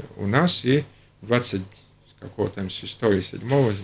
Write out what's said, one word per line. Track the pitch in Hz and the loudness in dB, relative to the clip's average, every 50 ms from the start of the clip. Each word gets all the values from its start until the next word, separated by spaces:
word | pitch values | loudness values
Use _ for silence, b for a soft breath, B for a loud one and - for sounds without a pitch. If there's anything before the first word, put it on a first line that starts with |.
| - - - | -12 -14 -10
у | - 101 | -6 -2
нас, | 98 113 139 175 175 - - - | 0 2 4 4 4 2 0 2
и | 123 135 147 143 b b b b b b - | 2 2 2 0 b b b b b b -10
двадцать | - 107 120 120 117 - 101 98 92 98 - - - _ _ _ _ _ _ - | -2 0 2 2 2 0 -2 -4 -6 -6 -14 -20 -20 _ _ _ _ _ _ -18
какого | 101 98 - - 104 101 | -18 -10 -4 -4 -4 -2
там, | - 101 95 92 | -2 -6 -8 -8
шестого | - - - - - - 120 110 | -8 -10 -10 -10 -8 -2 2 2
или | 98 92 | 2 2
седьмого | 87 - - - 98 120 139 143 131 113 98 95 | 0 -4 -8 -8 -4 0 2 4 4 2 0 -2